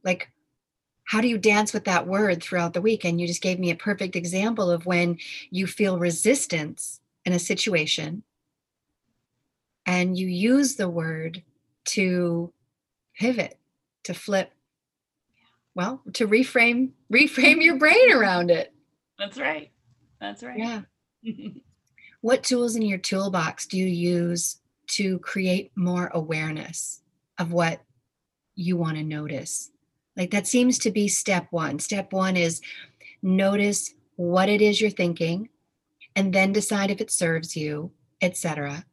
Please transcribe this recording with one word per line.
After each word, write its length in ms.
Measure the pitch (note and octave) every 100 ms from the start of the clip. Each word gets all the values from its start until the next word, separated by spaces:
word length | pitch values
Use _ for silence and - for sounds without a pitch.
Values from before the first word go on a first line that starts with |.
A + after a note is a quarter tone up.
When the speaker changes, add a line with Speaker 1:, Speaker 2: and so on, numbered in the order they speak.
Speaker 1:
Like, 280 | F#3+ F3+ - _ _ _ _ _ _ _
how 160 | - G#3+
do 80 | A#3+
you 80 | A3+
dance 380 | G#3+ G#3 G#3+
with 100 | G#3+
that 220 | - F3+ F3
word 360 | G3 G#3 E3+
throughout 300 | - F3+ E3+
the 80 | F3
week? 240 | G#3+ G#3+
And 160 | F3 E3+
you 60 | E3+
just 160 | E3+
gave 160 | F#3+ F#3
me 120 | F3+
a 60 | E3+
perfect 400 | G#3 G3 F#3+ F3+
example 540 | E3+ F#3 G#3+ A3 F#3
of 160 | E3+ F3
when 320 | F3 F3 E3+ - - -
you 160 | F3+ F#3+
feel 320 | - G3+ F3+
resistance 1000 | F3 E3 A3 C#4 - D#3+ D3+ E3 - - _ _ F3+
in 80 |
a 40 | F3
situation 840 | - - - F3 D3+ - D#3 F#3 _ _ _ _ _ _ _ _ _ _ _ _ _ _ _ _
and 340 | - F3+ F3+ F#3
you 80 | F#3
use 500 | F3+ A3 C4+ C#4 -
the 120 | F#3
word 540 | E3 D#3+ D#3+ E3 E3+ _ _ _ _
to 680 | - - F#3 F3+ F3 E3+ F3 _ _ _ _ _ _ -
pivot, 400 | A3 A#3+ - - _ _ _ _
to 100 | -
flip, 380 | F3 - G3 F#3+ _ _ _ _ _ _ _ _ _ _ _ _
well, 280 | F3+ F#3+ C4 -
to 120 | - G#3+
reframe, 640 | A3 B3+ B3 A#3 A#3+ B3+ _ _
reframe 500 | A#3 D4+ - C#4+ D#4
your 160 | E4 C4
brain 340 | D4+ G4+ B4+
around 380 | C#4 G3+ F3+ F3
it. 220 | E3 G3 _ _ _ _ -
Speaker 2:
That's 200 | G3+ B3+
right. 320 | C#4 D#4 - _ _ _ _ _
That's 220 | G3+ G#3
right. 160 | A#3+ A#3+
Speaker 1:
Yeah. 240 | A3+ A3 F#3+ _ _ _
Speaker 2:
<laughs> 260 | A3+ - G#3+ - _ _ _ _ - _
Speaker 1:
What 200 | A3+ C4
tools 320 | - B3 A#3+
in 80 | A3
your 160 | G#3+ F#3
toolbox 680 | - F#3+ G3 F#3 D#3+ - -
do 120 | F#3
you 80 | F#3
use 680 | E3+ F3 F3 E3+ F3 - - _ _ -
to 320 | - G3 F3+
create 500 | - G3 F#3 F3+ - -
more 340 | F3+ F3+ F3+
awareness 880 | E3+ D#3+ D#3 D#3 D#3 - - - - _ _ _ -
of 140 | E3+
what 300 | E3+ E3 E3 _ _ _ _ _ _ _ -
you 200 | F3 F3
wanna 280 | D#3+ D#3
notice? 680 | D#3 D3+ D3+ C#3 - - - _ _ _ _ -
Like, 160 | F3+
that 160 | G3+ F#3+
seems 300 | B3 B3 B3+
to 100 | A3+
be 160 | G3+ G3+
step 400 | - - F3+ E3+
one. 280 | E3+ D3+ C#3+
Step 340 | - G3+ F#3+
one 240 | F#3+ F#3 F3+
is 260 | E3+ E3 - - - _ - -
notice 720 | F#3 F#3+ G3 G3+ G3+ G3+ - _ _ -
what 320 | F3 F3+ G3
it 120 | G#3
is 200 | G#3+ G#3
you're 100 | G#3+
thinking 600 | - F3 E3 E3 F3 A3+ _ _ _ _ _ - -
and 160 | G3
then 200 | F#3+ F#3+
decide 380 | G#3 G3+ G#3 G3
if 100 | G3
it 120 | G#3+
serves 420 | - E3+ E3 E3 E3
you, 360 | D3+ D3 E3+ _ _ _
et 160 | F3+ F3+
cetera. 480 | E3+ D3+ C#3+ D3 -